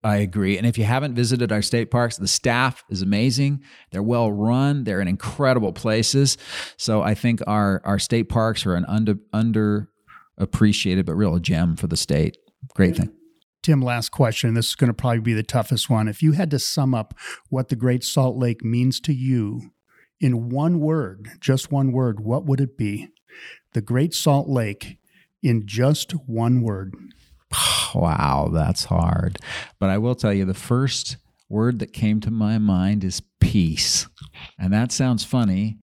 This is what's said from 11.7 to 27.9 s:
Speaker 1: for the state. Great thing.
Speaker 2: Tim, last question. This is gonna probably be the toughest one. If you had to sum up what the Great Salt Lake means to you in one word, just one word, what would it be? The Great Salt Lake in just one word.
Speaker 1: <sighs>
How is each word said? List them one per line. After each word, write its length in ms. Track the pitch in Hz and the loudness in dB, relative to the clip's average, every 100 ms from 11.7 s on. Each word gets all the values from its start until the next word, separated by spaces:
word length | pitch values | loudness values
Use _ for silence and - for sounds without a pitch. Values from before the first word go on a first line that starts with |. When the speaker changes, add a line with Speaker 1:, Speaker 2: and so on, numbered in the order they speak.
Speaker 1:
for 140 | 80 85 | 0 -2
the 80 | 82 | -4
state. 420 | - 73 76 - _ _ - | 0 2 2 -2 _ _ -16
Great 240 | - 92 85 | 2 2 2
thing. 160 | - - _ _ _ _ | -2 -4 _ _ _ _
Speaker 2:
Tim, 200 | - 147 | 2 2
last 260 | 127 120 113 | 2 -2 -6
question. 460 | - 123 110 117 | 2 2 2 0
This 140 | 113 113 | 0 -2
is 60 | |
gonna 200 | - 127 | 0 0
probably 260 | 113 127 117 | 2 0 0
be 140 | 110 | 0
the 80 | 110 | -2
toughest 480 | 110 127 110 123 - | -2 -4 -2 -2 0
one. 180 | 113 107 | 0 0
If 140 | 104 | 2
you 100 | 156 | 2
had 180 | 156 175 | 2 0
to 60 | 143 | -2
sum 360 | - - 135 | -2 -2 0
up 180 | 123 107 - - - _ | 0 -4 -12 -16 -16 _
what 180 | 131 127 | -6 -4
the 80 | 120 | -2
Great 260 | 127 123 | 0 0
Salt 360 | - - 131 123 | 0 0 0 0
Lake 260 | 123 117 | -2 -2
means 360 | 117 120 127 - | -2 0 0 0
to 120 | - | -2
you 600 | 135 131 123 104 120 - _ _ _ _ _ | -2 0 0 0 -6 -12 _ _ _ _ _
in 300 | 127 120 117 | 0 0 -2
one 320 | 127 160 175 | -2 0 0
word, 520 | 151 160 107 95 104 - | 0 -2 -4 -10 -20 -8
just 300 | - 135 - | 0 0 0
one 220 | 139 135 | 0 0
word, 280 | 127 127 107 | 2 0 -2
what 260 | 107 127 175 | -2 -4 0
would 120 | 135 | 0
it 200 | 135 - | 0 -2
be? 300 | 104 104 - _ _ - - - _ | -4 -4 -10 _ _ -20 -20 -20 _
The 80 | - | -8
Great 320 | 104 120 160 | -2 0 0
Salt 340 | - - 139 139 | 0 2 2 2
Lake 500 | 131 110 98 - - _ _ _ _ | -2 -2 -6 -14 -20 _ _ _ _
in 240 | 156 117 104 | 0 0 -2
just 460 | 104 127 156 - | 0 2 2 -2
one 500 | 170 131 113 117 123 | -8 -6 -2 2 2
word. 320 | 117 98 95 - - - _ _ _ | 0 -4 -8 -14 -20 -20 _ _ _
Speaker 1:
<sighs> 140 | - - - - | -4 -2 -2 -2